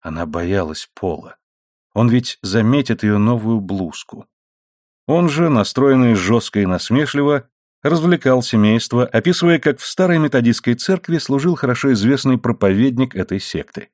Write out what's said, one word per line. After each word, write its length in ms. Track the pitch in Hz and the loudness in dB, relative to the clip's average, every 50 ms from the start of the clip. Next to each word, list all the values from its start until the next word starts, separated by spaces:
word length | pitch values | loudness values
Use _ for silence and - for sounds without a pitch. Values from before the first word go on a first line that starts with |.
Она 260 | _ 87 80 80 87 | _ -12 -10 -8 -10
боялась 600 | 80 76 85 85 87 95 101 92 78 80 - - _ _ | -8 -6 -6 -4 -2 -2 -2 -2 -4 -8 -12 -14 _ _
Пола. 420 | - - 95 82 76 - - - _ _ _ _ _ _ _ _ _ _ _ _ | -8 -6 -6 -6 -8 -10 -18 -20 _ _ _ _ _ _ _ _ _ _ _ _
Он 140 | 104 113 120 | 0 0 2
ведь 300 | 113 123 123 - - _ - | 2 0 0 -2 -12 _ -10
заметит 600 | 98 92 117 110 110 131 147 135 - 117 - - | -4 -2 0 2 2 2 0 0 -2 -4 -2 0
её 160 | 107 104 104 | 0 0 2
новую 420 | 104 110 120 117 107 113 113 110 | 2 0 0 0 -2 -2 -2 -2
блузку. 680 | 101 92 98 95 92 82 78 - - _ - - - _ _ _ _ _ _ _ _ _ _ _ _ _ _ _ _ | -4 -4 -6 -6 -6 -6 -8 -14 -16 _ -18 -20 -20 _ _ _ _ _ _ _ _ _ _ _ _ _ _ _ _
Он 220 | - 143 170 175 170 | -2 0 2 2 0
же, 200 | 139 151 170 165 | 2 2 2 2
настроенный 680 | 147 117 101 - - - 131 139 135 131 127 120 113 | 2 2 0 0 0 0 2 4 4 4 4 4 4
жёстко 460 | 101 90 90 113 117 110 - - 101 | 2 2 2 0 0 0 -2 -2 -2
и 60 | 101 | 0
насмешливо, 840 | 92 92 87 - - 110 135 151 139 - 143 143 143 147 143 123 _ _ _ _ _ _ _ _ | 0 -2 -4 -2 -2 0 0 0 0 -2 -2 0 0 0 -2 -4 _ _ _ _ _ _ _ _
развлекал 600 | 151 160 165 156 175 175 160 - 135 127 127 123 | 0 0 2 2 2 2 2 2 2 2 2 0
семейство, 640 | - - 110 104 107 110 117 - - - 120 123 | 0 0 2 2 4 2 0 -2 -2 -2 -2 -2
описывая, 520 | - - 113 110 175 180 - 170 170 170 156 | 0 0 0 0 2 0 2 4 2 2 4
как 220 | - 156 139 - | 2 0 -2 -2
в 60 | - | -6
старой 320 | - - - 185 185 175 160 | -12 -4 -2 0 2 2 2
методистской 560 | 156 147 127 131 120 117 117 - - - 120 | 0 2 0 2 2 2 0 0 0 -2 -2
церкви 440 | 113 - - 190 180 _ - 165 160 | -2 0 -2 -2 -2 _ -4 -4 -4
служил 380 | - - 135 139 135 180 175 | -2 -2 -2 0 0 0 -2
хорошо 360 | - - 127 123 120 - 139 131 | 0 0 -2 -2 0 2 0 2
известный 440 | 107 98 113 139 131 - 135 131 123 | 2 2 2 2 2 2 0 0 0
проповедник 800 | - 120 117 - - 98 95 98 120 139 127 117 131 131 - | 0 -2 -2 0 2 2 2 4 2 0 2 0 -4 -4 -2
этой 240 | 92 90 - 95 98 | -6 -6 -4 -4 -6
секты. 480 | - - - 82 71 _ _ - - _ | -6 -6 -8 -8 -8 _ _ -20 -20 _